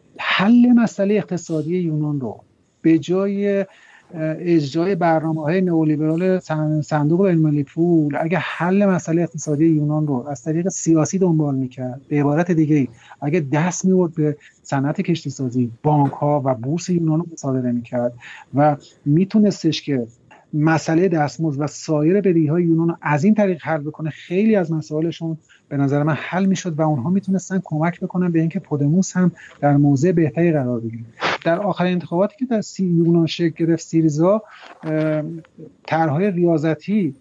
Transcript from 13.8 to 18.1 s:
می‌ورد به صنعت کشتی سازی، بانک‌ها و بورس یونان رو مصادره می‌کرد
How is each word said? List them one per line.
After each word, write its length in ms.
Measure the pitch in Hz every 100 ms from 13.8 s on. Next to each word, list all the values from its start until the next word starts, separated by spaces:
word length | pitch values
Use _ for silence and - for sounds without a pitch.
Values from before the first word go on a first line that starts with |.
| 185
می‌ورد 300 | 185 170 160
به 220 | 151 147 - _
صنعت 380 | - 139 139 156
کشتی 280 | 180 160 147
سازی، 420 | 131 131 123 120 117
بانک‌ها 580 | 151 151 135 - 147 147 135
و 100 | 123
بورس 340 | 123 165 -
یونان 300 | 175 160 156
رو 60 | 170
مصادره 380 | 160 139 131 123
می‌کرد 420 | 120 117 123 123